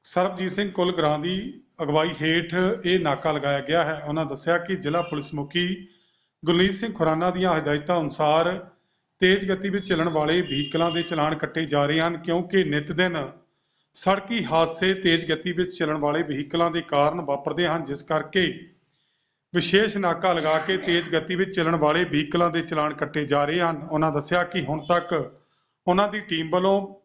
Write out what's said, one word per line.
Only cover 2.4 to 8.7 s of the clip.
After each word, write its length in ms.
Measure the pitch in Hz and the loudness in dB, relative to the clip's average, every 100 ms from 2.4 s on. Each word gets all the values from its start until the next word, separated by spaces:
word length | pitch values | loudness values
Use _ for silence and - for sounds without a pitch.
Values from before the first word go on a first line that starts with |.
| 170 175 185 214 | 0 0 0 0
ਇਹ 140 | 175 180 | 0 2
ਨਾਕਾ 300 | 160 135 160 | 2 0 0
ਲਗਾਇਆ 280 | 147 143 143 | -2 0 -2
ਗਿਆ 220 | 135 165 | 2 2
ਹੈ। 100 | 151 151 147 | 2 -2 -4
ਉਹਨਾਂ 160 | 156 151 | -4 -4
ਦੱਸਿਆ 300 | 143 165 170 | -4 0 0
ਕਿ 160 | 170 185 | 0 -4
ਜ਼ਿਲ੍ਹਾ 240 | 147 165 | -2 -2
ਪੁਲਿਸ 300 | 170 151 147 | -2 -6 -6
ਮੁਖੀ 300 | 151 143 175 180 196 - _ _ _ _ _ | -8 -4 -2 -2 -4 -10 _ _ _ _ _
ਗੁਰਲੀਤ 300 | 151 170 190 | 0 4 4
ਸਿੰਘ 200 | 190 226 | 2 -4
ਖੁਰਾਨਾ 360 | 196 160 156 180 | 0 0 2 0
ਦੀਆਂ 240 | 180 185 | 2 2
ਹਦਾਇਤਾਂ 440 | 160 147 147 147 175 | 2 0 -2 0 0
ਅਨੁਸਾਰ 500 | 131 - 151 151 170 190 - | 0 0 4 4 2 -2 -10